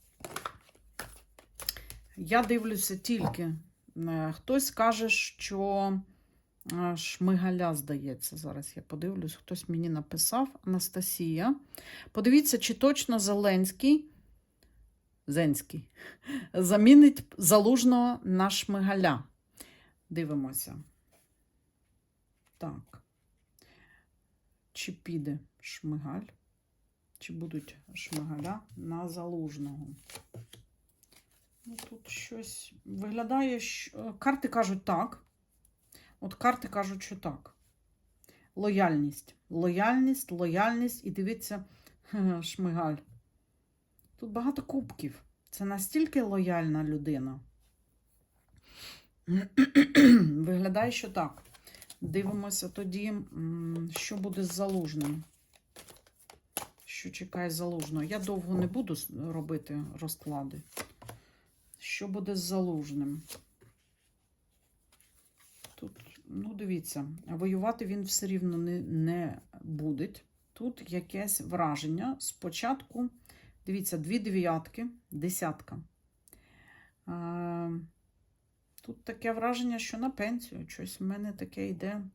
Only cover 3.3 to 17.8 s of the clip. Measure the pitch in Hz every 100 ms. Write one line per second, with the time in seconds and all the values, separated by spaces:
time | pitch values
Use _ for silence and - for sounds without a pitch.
3.3 | - 165 160 - _ _ 160 165 160 156
4.3 | 160 - 269 277 - 226 220 226 - -
5.3 | - - 196 196 196 196 190 - - _
6.3 | _ _ _ - 175 175 165 - - 180
7.3 | 185 185 180 175 151 143 143 139 127 -
8.3 | 156 151 143 - 160 - 156 175 190 160
9.3 | - - 180 - 165 170 156 151 160 -
10.3 | 240 269 - 185 185 - 185 185 - 165
11.3 | 160 226 285 - - - - - 220 220
12.3 | 294 294 233 - 226 277 277 - 226 196
13.3 | 202 202 185 185 - 269 302 302 - -
14.3 | - _ _ _ _ _ _ _ _ -
15.3 | 147 156 139 - 165 - - - - -
16.3 | 277 - 185 180 208 220 285 285 277 -
17.3 | - 175 208 214 254